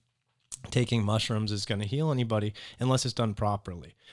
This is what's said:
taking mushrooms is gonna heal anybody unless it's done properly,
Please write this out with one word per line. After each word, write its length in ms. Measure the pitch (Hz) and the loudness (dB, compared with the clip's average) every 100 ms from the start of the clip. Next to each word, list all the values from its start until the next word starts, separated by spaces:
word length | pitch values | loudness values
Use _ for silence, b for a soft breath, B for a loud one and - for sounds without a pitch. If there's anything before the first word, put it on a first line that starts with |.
| _ _ _ _ - - - | _ _ _ _ -16 -14 -2
taking 320 | 127 120 117 | 0 2 2
mushrooms 480 | 101 110 - 110 107 | 4 2 2 0 0
is 120 | 104 | -2
gonna 200 | - 104 | -2 -2
heal 260 | 101 139 156 | 0 0 0
anybody 420 | 131 117 107 104 - B B | 2 2 2 0 -4 B B
unless 240 | 131 131 | 2 2
it's 100 | - | 2
done 180 | - 113 | 0 -2
properly, 640 | 101 104 101 - 87 69 - b | 0 0 0 -4 -12 -14 -20 b